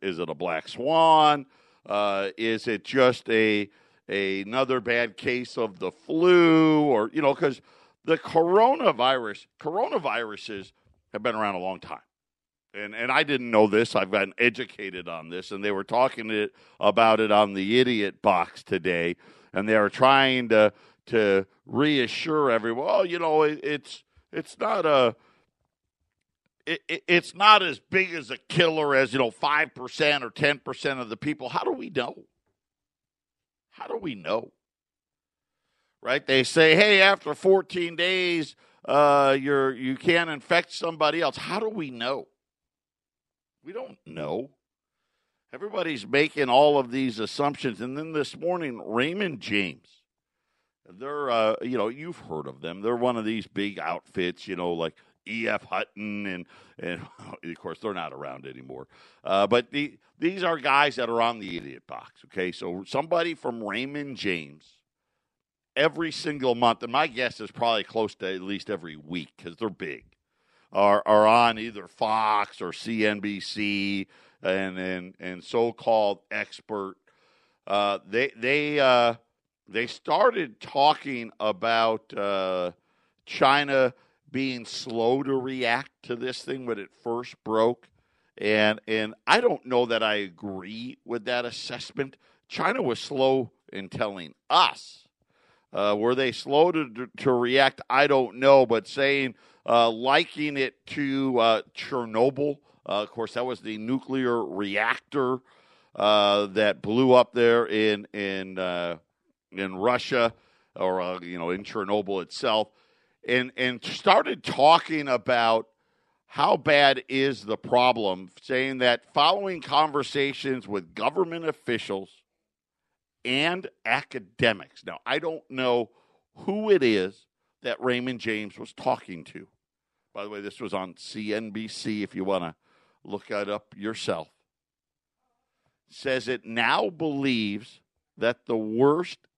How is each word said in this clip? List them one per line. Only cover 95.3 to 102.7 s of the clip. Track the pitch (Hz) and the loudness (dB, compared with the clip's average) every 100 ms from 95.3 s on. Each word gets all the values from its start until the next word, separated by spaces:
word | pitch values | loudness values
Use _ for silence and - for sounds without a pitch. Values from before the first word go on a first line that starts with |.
| _ _ _ _ | _ _ _ _
Uh, | - 101 104 | -2 0 2
were | 113 | 0
they | 127 131 | 0 0
slow | - - 143 175 | -4 -2 2 4
to, | 160 139 | 2 -4
to, | 110 123 - | -8 -14 -4
to | 139 | 0
react? | 123 120 131 135 - - | 2 4 4 4 2 -2
I | 131 143 | 2 4
don't | 135 120 110 | 4 0 0
know, | 135 139 | 6 8
but | 123 113 98 | 6 2 -2
saying, | - 139 139 131 107 _ _ - | 0 0 2 -2 -6 _ _ 2
uh, | 117 117 | 4 4
liking | 113 127 147 170 147 151 143 | 2 0 2 0 -4 -6 -2
it | 131 - - | -4 -6 -14
to, | 151 143 135 135 123 | -6 -4 -2 0 2
uh, | 113 110 - - | 2 2 -2 -14
Chernobyl. | - 135 117 110 127 139 147 143 _ | -8 -6 -4 2 2 2 -6 -6 _